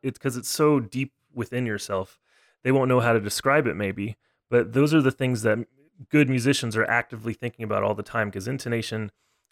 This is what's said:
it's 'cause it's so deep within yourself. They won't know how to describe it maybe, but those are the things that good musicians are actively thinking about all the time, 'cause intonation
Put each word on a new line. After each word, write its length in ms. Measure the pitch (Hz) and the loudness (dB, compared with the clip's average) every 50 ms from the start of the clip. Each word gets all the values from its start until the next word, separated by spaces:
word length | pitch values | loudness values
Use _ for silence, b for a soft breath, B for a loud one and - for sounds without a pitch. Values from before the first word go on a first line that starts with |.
| - | -6
it's 160 | 135 120 - | -8 -6 -4
'cause 180 | - 139 120 | -4 -4 -4
it's 120 | 123 110 - | -4 -6 -6
so 320 | - - 156 151 151 139 | -2 2 2 4 4 2
deep 320 | 117 101 - 127 135 - _ _ _ _ - | 0 -2 -6 -6 -6 -6 _ _ _ _ -8
within 320 | 123 113 - - 123 127 | -8 -8 -6 -4 -4 -4
yourself. 520 | 117 107 101 - - 98 92 95 - _ _ _ _ _ _ _ _ _ _ - | -4 -4 -6 -6 -4 -4 -4 -4 -6 _ _ _ _ _ _ _ _ _ _ 0
They 80 | 127 131 | 2 2
won't 160 | 135 127 127 | 4 4 4
know 120 | 127 127 | 4 4
how 120 | 120 120 113 | 4 4 4
to 80 | 113 | 2
describe 460 | 101 101 - - - 135 139 151 135 | 2 -2 -4 -2 0 2 2 4 2
it 100 | 117 76 | 0 -2
maybe, 400 | 90 104 95 95 98 101 110 107 - _ _ _ _ _ - | -2 -4 -4 -4 -6 -8 -8 -10 -12 _ _ _ _ _ 0
but 220 | 123 120 - 110 113 | 2 2 2 2 2
those 200 | 135 143 147 160 | 2 2 4 4
are 60 | 160 135 | 4 4
the 80 | 131 | 4
things 320 | 127 - 135 127 123 110 113 | 2 0 0 -2 0 0 0
that 160 | 113 107 113 117 - _ 135 143 _ _ - 135 - | 0 0 0 -2 -8 _ _ _ _ _ -20 -6 0
good 180 | - 151 147 127 | 2 4 4 4
musicians 480 | 131 127 113 135 135 - - 117 104 | 2 0 2 2 0 0 -2 -2 -2
are 80 | 113 110 - | 0 0 0
actively 420 | 117 117 117 - - 110 110 117 107 | 0 -2 -2 -4 -8 -10 -8 -8 -8
thinking 280 | - - 117 - - 113 | -6 -8 -10 -8 -8 -6
about 180 | 104 107 98 101 | -4 -2 0 0
all 120 | 104 104 | 0 -2
the 80 | 104 - | -4 -6
time, 280 | - - 117 107 104 | -6 -4 -2 -2 -2
'cause 180 | 98 101 98 117 | -4 -6 -6 -6
intonation 640 | 135 135 - 120 117 117 110 - 113 110 110 98 - _ _ _ _ _ _ _ | -8 -6 -6 -4 -4 -4 -4 -4 -6 -8 -8 -10 -12 _ _ _ _ _ _ _